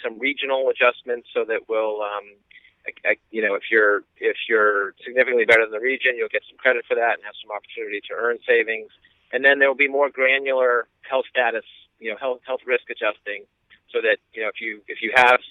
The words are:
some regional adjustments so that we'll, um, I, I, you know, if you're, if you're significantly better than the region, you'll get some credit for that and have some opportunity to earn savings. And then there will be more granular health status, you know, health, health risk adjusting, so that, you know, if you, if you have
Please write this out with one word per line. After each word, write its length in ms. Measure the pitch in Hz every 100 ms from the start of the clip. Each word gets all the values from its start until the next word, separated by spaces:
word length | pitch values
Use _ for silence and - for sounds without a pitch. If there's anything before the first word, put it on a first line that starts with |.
some 160 | 120 110
regional 500 | 135 139 139 135 131
adjustments 600 | 120 123 - 127 120 -
so 120 | 123 110
that 140 | 110 -
we'll, 340 | 110 110 107
um, 340 | 104 104 101 101 _ - _ _
I, 240 | - - -
I, 80 | 107 _
you 100 | 110
know, 140 | 107
if 160 | 98 -
you're, 320 | 113 104 101 - _
if 180 | 110 101 -
you're 460 | 113 107 101 98 -
significantly 420 | 127 127 127 123 113
better 160 | 113
than 100 | 113
the 80 | 107
region, 360 | 127 131 131 120
you'll 120 | 110
get 140 | 107 -
some 80 | -
credit 260 | 131 123 -
for 80 |
that 200 | 120 117
and 100 | -
have 140 | 104 -
some 140 | 110
opportunity 480 | 104 - 117 110 101 -
to 40 |
earn 240 | 98 117 117 -
savings. 440 | 117 113 110 107 _ _ _ _
And 120 | 127
then 160 | 139 139
there 80 | 139
will 100 | 131
be 100 | 139
more 220 | 135 143
granular 800 | 127 131 135 139 131 127 120 - _ -
health 160 | 131 -
status, 340 | 127 120 113 - - _ _
you 100 | 113
know, 80 | 104
health, 220 | 135 127
health 160 | - 131 123
risk 240 | 123 -
adjusting, 560 | 120 107 104 104 101 - _ _ _ _
so 100 | 120
that, 160 | 113 104 _
you 80 | 113
know, 60 | 107
if 120 | -
you, 220 | 113 104 -
if 120 | 104
you 120 | 110
have 260 | 127 123 123 -